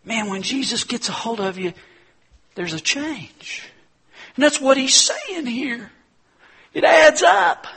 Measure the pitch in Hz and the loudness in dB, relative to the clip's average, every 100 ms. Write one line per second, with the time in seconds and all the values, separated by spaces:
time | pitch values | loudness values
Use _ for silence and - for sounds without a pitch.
0 | 170 226 208 196 185 269 247 233 - 240 | -6 -6 -4 -6 -4 -4 -4 -4 -6 -6
1 | - 175 233 226 190 180 180 - - _ | -6 -6 -6 -4 -4 -4 -8 -8 -20 _
2 | _ _ _ _ _ - 175 160 - 277 | _ _ _ _ _ -10 -8 -6 -4 -4
3 | 294 262 131 _ - - - _ _ _ | -6 -8 -14 _ -16 -16 -16 _ _ _
4 | _ - - - 294 294 269 269 262 - | _ -20 -14 0 0 2 2 2 4 2
5 | - - 587 359 254 233 269 240 208 _ | 2 -4 -8 -8 -6 -6 -6 -8 -12 _
6 | _ _ _ _ _ _ _ - - 320 | _ _ _ _ _ _ _ 0 4 8
7 | 311 - 339 392 349 - - | 8 6 4 4 2 -2 -10